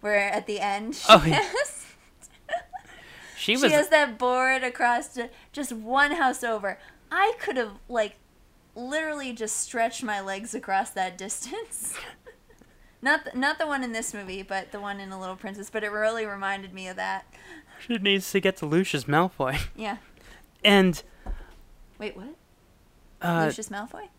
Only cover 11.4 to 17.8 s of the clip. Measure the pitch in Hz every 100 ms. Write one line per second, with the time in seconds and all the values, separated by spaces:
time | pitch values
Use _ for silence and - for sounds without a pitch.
11.4 | 233 359 453 - - - - - - -
12.4 | _ - - _ - _ 254 302 277 247
13.4 | 269 302 320 277 254 226 226 214 190 190
14.4 | 190 190 185 208 202 196 196 190 185 185
15.4 | - 202 202 220 208 208 214 226 214 202
16.4 | 196 196 190 185 185 185 190 190 - -
17.4 | - 330 - -